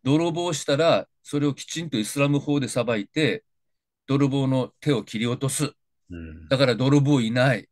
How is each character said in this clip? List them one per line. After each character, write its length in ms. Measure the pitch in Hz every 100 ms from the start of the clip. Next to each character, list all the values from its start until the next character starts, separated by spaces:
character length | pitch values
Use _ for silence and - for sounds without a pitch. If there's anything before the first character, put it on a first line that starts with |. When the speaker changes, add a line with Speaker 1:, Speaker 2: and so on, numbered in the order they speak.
Speaker 1:
泥 280 | 127 151 170
棒 200 | 165 175
し 120 | 151
た 120 | - 139
ら、 320 | 165 107 - _
そ 180 | - 147
れ 60 | 147
を 80 |
き 120 | 139 -
ち 160 | 160
ん 80 | 170
と 80 | 113
イ 60 |
ス 140 | 107 139
ラ 100 | 143
ム 100 | 143
法 220 | 143 143
で 80 | 120
裁 160 | 127 117 110
い 60 | 101
て、 360 | 151 139 90 _ _ _ _ _ _ -
泥 220 | 139 139
棒 180 | 139 135
の 260 | 131 120 _
手 120 | 147
を 120 | 123
切 140 | - 110
り 80 | 120
落 120 | 120
と 100 | 135
す。 240 | - 143 _ _ _ _
Speaker 2:
う 60 | 85
ん。 320 | 80 78 -
Speaker 1:
だ 100 | 131
か 80 | 131
ら 80 |
泥 260 | 110 131 147
棒 200 | 139 143
い 100 | 110
な 240 | 123 135
い。 140 | 110 -